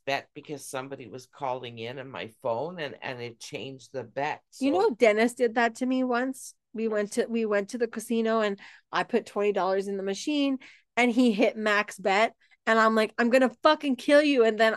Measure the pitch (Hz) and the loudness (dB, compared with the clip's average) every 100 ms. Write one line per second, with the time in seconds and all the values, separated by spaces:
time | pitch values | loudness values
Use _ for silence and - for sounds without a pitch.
0 | - 135 - - 139 143 - 135 135 135 | -4 -4 -6 -16 -14 -14 -10 -10 -10 -14
1 | 117 131 - - 139 127 123 117 113 135 | -16 -18 -20 -10 -6 -6 -8 -10 -12 -12
2 | 131 113 98 - 127 113 151 180 143 - | -12 -10 -12 -8 -4 -4 -4 -8 -10 -8
3 | 113 127 120 - - 143 131 131 - 135 | -10 -10 -12 -14 -14 -12 -12 -14 -14 -12
4 | 117 - 147 131 _ - 269 320 427 247 | -10 -6 -4 -6 _ -6 -2 0 0 4
5 | 226 208 233 240 240 233 233 226 254 262 | 4 4 2 0 -2 0 0 -2 -2 0
6 | 254 240 262 262 - - _ 214 226 214 | 0 -2 -2 -6 -14 -20 _ -6 -4 -2
7 | 208 240 220 233 220 208 202 240 233 226 | -2 -2 -2 -2 0 0 -2 -4 -6 -6
8 | 220 226 226 226 208 202 - - _ 170 | -4 -2 0 0 0 -2 -10 -20 _ -4
9 | 180 233 - - 208 202 180 190 196 196 | 0 -2 -2 -2 0 0 0 -2 -2 -6
10 | 190 196 - 294 277 262 - - _ - | -6 -6 -4 -2 0 -2 -8 -20 _ 0
11 | 247 226 254 202 226 220 214 208 208 - | 2 4 2 4 2 0 0 0 0 -4
12 | 190 190 226 - _ _ - 226 226 220 | 0 2 2 -2 _ _ 2 4 4 4
13 | 220 - 240 254 254 - 320 311 294 247 | 0 0 2 4 4 2 2 2 0 -4
14 | - 294 302 277 226 214 226 | 4 6 6 4 4 4 2